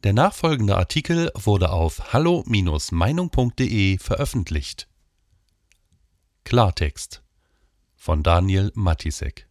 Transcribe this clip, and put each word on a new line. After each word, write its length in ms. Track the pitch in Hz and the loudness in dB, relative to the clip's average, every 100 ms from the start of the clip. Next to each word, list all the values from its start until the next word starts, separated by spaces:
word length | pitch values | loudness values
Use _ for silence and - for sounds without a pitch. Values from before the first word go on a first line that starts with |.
Der 100 | 101 | 2
nachfolgende 640 | 104 175 - 165 147 104 98 | 2 2 0 -2 2 2 2
Artikel 540 | - 160 - 170 170 | 2 -2 0 0 0
wurde 360 | - 107 101 90 | -2 0 2 2
auf 420 | 87 80 - - | 2 -2 -2 -2
hallo 320 | 127 165 175 - 107 90 76 - | 0 2 2 0 0 2 0 -2
Meinung 400 | - 98 160 180 | 0 0 0 -2
punkt 280 | - 123 - | 0 -2 0
de 400 | 131 110 98 95 | -2 2 2 2
veröffentlicht. 880 | - 104 139 120 87 78 - - - _ _ _ _ _ _ _ _ _ _ _ _ _ _ _ | -2 -4 -2 -4 -4 -4 -6 -14 -18 _ _ _ _ _ _ _ _ _ _ _ _ _ _ _
Klartext 760 | - 120 107 - 76 - - - _ _ _ _ _ _ _ _ | 0 2 2 2 -4 -4 -16 -16 _ _ _ _ _ _ _ _
von 260 | - 78 | -2 0
Daniel 480 | 76 85 95 95 101 | 4 2 4 2 0
Matisek. 760 | - 92 80 78 - 71 - - | 0 0 0 -4 -6 -8 -10 -20